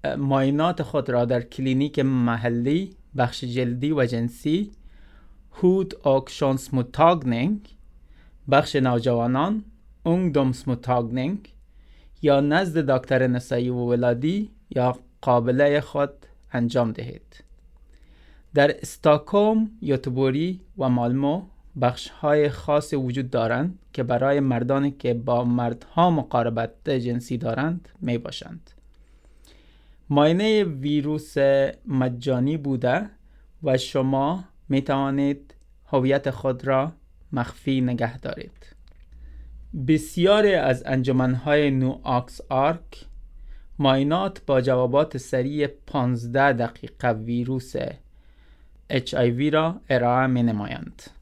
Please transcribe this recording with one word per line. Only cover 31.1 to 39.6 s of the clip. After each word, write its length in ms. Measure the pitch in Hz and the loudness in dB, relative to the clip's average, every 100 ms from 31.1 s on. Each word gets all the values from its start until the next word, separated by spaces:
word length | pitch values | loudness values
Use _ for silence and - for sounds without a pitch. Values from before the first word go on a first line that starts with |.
| 151 151 - 139 139 139 - - | -6 -4 0 4 4 2 -4 -4
مجانی 680 | 131 127 120 131 127 131 156 | -2 0 -2 -2 0 0 -2
بوده 520 | 139 131 123 143 208 - - - - - | -4 -2 0 -2 -4 -14 -20 -20 -20 -8
و 140 | 151 131 | 0 0
شما 640 | - 139 135 135 143 185 180 - - | 0 -2 0 0 0 -4 -8 -20 -2
می‌توانید 840 | 139 139 139 139 139 143 139 - - - - - | -2 0 -2 0 0 0 -2 -8 -20 -20 -20 -2
هویت 440 | 139 127 139 135 | 0 2 2 0
خود 380 | - 135 123 135 | -4 -4 -4 0
را 240 | 131 147 - - - - | 0 0 -6 -20 -20 -8
مخفی 480 | 135 123 - - 135 | -6 -6 -6 -2 0
نگه 360 | 127 120 120 123 | 0 -2 -4 -6
دارید. 580 | - - - - - - - - - - - - - - | -10 -10 -14 -18 -20 -20 -20 -20 -20 -20 -20 -18 -18 -20